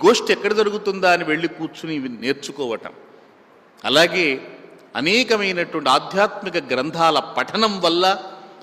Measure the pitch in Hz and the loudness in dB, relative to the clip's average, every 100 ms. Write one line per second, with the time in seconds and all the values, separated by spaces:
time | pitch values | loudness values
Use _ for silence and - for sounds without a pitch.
0 | 170 233 - 190 202 214 208 208 202 190 | 4 6 4 0 2 0 0 -2 -4 0
1 | 185 175 160 156 165 160 156 - 165 151 | 2 2 0 -2 -2 -6 -10 -8 -8 -6
2 | 131 113 117 135 - 143 127 107 - - | -6 -6 -4 -4 -8 -8 -6 -6 -10 -18
3 | - - - _ _ _ _ - 104 139 | -20 -20 -20 _ _ _ _ -8 2 4
4 | 175 180 160 135 - - - - - 110 | 4 2 0 -2 -8 -18 -20 -20 -12 -4
5 | 151 226 240 220 196 180 165 160 139 143 | 0 0 2 0 0 -4 -4 -2 2 2
6 | 156 190 208 - 190 170 131 127 147 165 | 2 0 0 -2 -6 -6 -4 -4 -2 2
7 | 165 143 - - 160 190 220 196 175 170 | 2 2 0 -4 -4 0 0 2 0 2
8 | 185 196 - - - - | 2 0 -6 -16 -20 -14